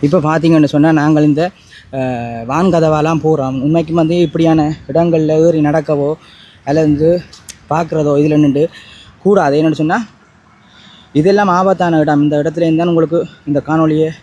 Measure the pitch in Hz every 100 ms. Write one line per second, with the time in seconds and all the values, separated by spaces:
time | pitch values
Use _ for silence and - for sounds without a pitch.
0 | 147 180 151 160 165 160 147 147 156 160
1 | 147 156 151 147 175 - _ - - 139
2 | 131 123 117 117 117 143 190 170 160 156
3 | 151 165 151 156 131 131 143 165 156 170
4 | 160 175 165 165 165 160 151 156 - 147
5 | 170 165 156 156 165 160 147 156 147 147
6 | 143 156 - - - - - 151 156 147
7 | 160 175 - - - - - 151 170 156
8 | 147 143 151 151 147 139 160 - - -
9 | - - 185 202 151 139 160 151 156 202
10 | 220 _ _ _ _ _ _ - - -
11 | - 143 156 202 202 180 185 185 175 165
12 | 151 147 147 147 147 160 165 160 175 170
13 | 160 170 - - - 143 135 156 160 156
14 | 156 156